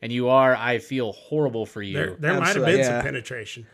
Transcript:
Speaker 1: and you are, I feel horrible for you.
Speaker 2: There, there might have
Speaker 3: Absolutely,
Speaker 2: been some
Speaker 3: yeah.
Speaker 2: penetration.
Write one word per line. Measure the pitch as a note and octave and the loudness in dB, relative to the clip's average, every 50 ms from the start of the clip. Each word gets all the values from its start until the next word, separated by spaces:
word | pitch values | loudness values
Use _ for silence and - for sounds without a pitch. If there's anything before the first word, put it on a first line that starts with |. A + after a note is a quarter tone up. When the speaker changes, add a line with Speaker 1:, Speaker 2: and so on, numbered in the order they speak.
Speaker 1:
and | - A#2 | -8 -4
you | A#2+ B2 B2 B2 | -2 0 2 4
are, | C3 C3+ C3 C3 B2+ | 6 6 6 6 4
I | A2 A2+ B2 B2 A2 | 4 2 2 0 0
feel | - - C3+ C3 A#2+ G#2+ - | -2 -4 -4 -2 -2 -2 -4
horrible | - - - D3+ D#3 D3 C3 A2+ A2+ G#2+ | -8 -10 -4 -2 0 0 0 0 -4 -6
for | - - G#2+ | -6 -8 -10
you. | G2+ G2 F#2+ | -8 -6 -4
Speaker 2:
There, | C#3+ D#3+ - - | -4 -4 -4 -6
there | - D3 D#3 F#3 | -4 -2 -2 0
might | - | 0
have | E3 F3+ G#3 | 0 0 0
Speaker 3:
Absolutely, | C#3 B2+ - - | 2 2 2 2
Speaker 2:
been | C3+ C3+ | 2 2
some | B2 A#2+ | 2 0
Speaker 3:
yeah. | A#2+ | -2
Speaker 2:
penetration. | - C#3+ C#3 B2 A2 - C3 A#2 G#2 - - A#2+ A2+ - | -2 -4 -6 -8 -8 -10 -12 -12 -12 -12 -14 -16 -18 -20